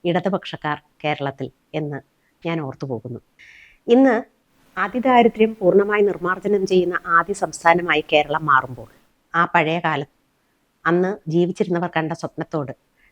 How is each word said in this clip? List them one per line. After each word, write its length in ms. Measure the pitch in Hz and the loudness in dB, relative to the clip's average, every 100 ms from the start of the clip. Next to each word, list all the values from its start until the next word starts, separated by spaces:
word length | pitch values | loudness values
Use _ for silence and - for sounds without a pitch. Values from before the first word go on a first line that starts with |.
ഇടതുപക്ഷക്കാർ 760 | 175 175 190 185 - 151 151 147 _ _ | -4 -2 -2 -4 -8 -10 -8 -8 _ _
കേരളത്തിൽ 460 | 151 151 139 135 131 _ _ | -6 -4 -6 -8 -12 _ _
എന്ന് 240 | 156 151 139 - _ _ _ | -8 -8 -10 -14 _ _ _
ഞാൻ 180 | 170 165 | -8 -6
ഓർത്തുപോകുന്നു. 600 | 139 127 139 113 123 117 - _ - - - _ - | -8 -10 -10 -10 -10 -16 -18 _ -20 -20 -20 _ 2
ഇന്ന് 360 | 240 269 226 - _ _ _ _ - | 4 4 2 -4 _ _ _ _ -8
അതിദാരിദ്ര്യം 760 | 196 247 254 247 233 214 220 | -6 -2 4 6 6 4 0
പൂർണ്ണമായി 480 | 220 180 190 202 208 | 2 2 4 4 2
നിർമ്മാർജ്ജനം 640 | 202 165 175 190 196 202 185 | 0 0 -4 -4 -2 0 2
ചെയ്യുന്ന 300 | 185 175 180 180 | 2 2 -2 0
ആദ്യ 260 | 170 170 | 0 2
സംസ്ഥാനമായി 720 | 202 165 - 170 170 175 151 - | -2 -6 0 2 4 2 -2 2
കേരളം 340 | 151 143 151 156 | 0 2 -2 2
മാറുമ്പോൾ, 420 | 131 127 120 110 _ _ _ _ | 2 0 -8 -16 _ _ _ _
ആ 80 | 165 | -2
പഴയ 340 | 175 175 156 165 | 0 2 2 0
കാലം, 320 | 165 147 147 _ _ _ _ _ _ _ | -2 -4 -6 _ _ _ _ _ _ _
അന്ന് 460 | 160 175 185 214 160 | 0 0 0 -4 -2
ജീവിച്ചിരുന്നവർ 600 | 165 175 185 196 170 170 165 | 0 0 -2 -4 -2 -4 -4
കണ്ട 160 | 156 | -6
സ്വപ്നത്തോട് 600 | 165 156 - 208 160 131 - _ _ _ | -8 -10 -10 -8 -8 -8 -12 _ _ _